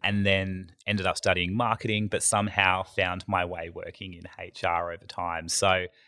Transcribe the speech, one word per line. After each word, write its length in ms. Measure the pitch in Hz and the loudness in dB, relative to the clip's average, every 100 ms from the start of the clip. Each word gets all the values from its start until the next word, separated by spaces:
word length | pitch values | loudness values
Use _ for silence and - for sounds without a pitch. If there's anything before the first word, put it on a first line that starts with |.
and 240 | 98 101 98 | -2 2 4
then 460 | 98 95 92 92 - - | 4 2 -4 -10 -14 -4
ended 200 | 104 92 | 0 0
up 100 | - | 0
studying 380 | 101 90 87 | 2 2 2
marketing, 540 | 104 120 110 110 107 104 | 0 0 0 0 -2 0
but 140 | 104 | 0
somehow 600 | - 107 104 - 95 92 | 2 2 0 2 4 2
found 420 | 95 - 92 92 - | -2 -2 0 -2 -2
my 180 | 95 | -2
way 260 | 90 87 85 | -2 -4 -10
working 420 | 85 85 - 95 | -10 -12 -12 -14
in 120 | 90 - - | -14 -16 -14
H 260 | 90 - | -14 -4
R 280 | 90 85 87 | 0 0 -2
over 140 | 85 - | -8 -12
time. 420 | - 87 82 82 | -6 -4 -4 -4
So, 380 | - 98 92 90 _ | 2 4 4 2 _